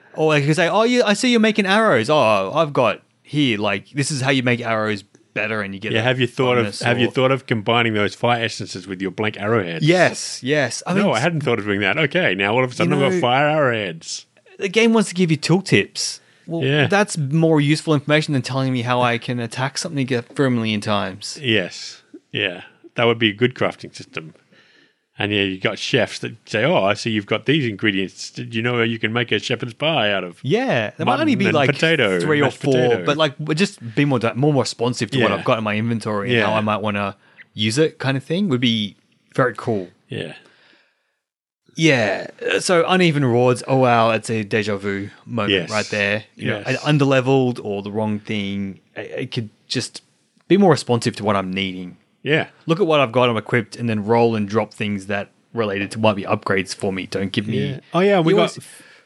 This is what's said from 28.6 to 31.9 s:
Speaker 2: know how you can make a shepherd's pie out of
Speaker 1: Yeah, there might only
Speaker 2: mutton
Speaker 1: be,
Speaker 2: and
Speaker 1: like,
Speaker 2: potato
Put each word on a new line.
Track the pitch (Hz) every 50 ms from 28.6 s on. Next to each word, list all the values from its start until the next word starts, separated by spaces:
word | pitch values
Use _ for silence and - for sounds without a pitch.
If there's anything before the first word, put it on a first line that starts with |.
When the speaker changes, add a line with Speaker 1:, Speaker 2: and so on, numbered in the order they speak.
Speaker 2:
know | 113 123 123
how | 120 113
you | 117 117 110
can | - 107
make | 110 120 120 -
a | 117 104
shepherd's | - - 127 110 - 120 113
pie | - 143 156 160 139 107 104 101
out | 95 92
of | 87 85 - -
Speaker 1:
Yeah, | 127 170 226 262 254 170 123 110 101 -
there | - 160
might | 240 247 254
only | 320 311 254
Speaker 2:
mutton | 175
Speaker 1:
be, | 196
Speaker 2:
and | - -
Speaker 1:
like, | 151 139 127
Speaker 2:
potato | 139 - - 160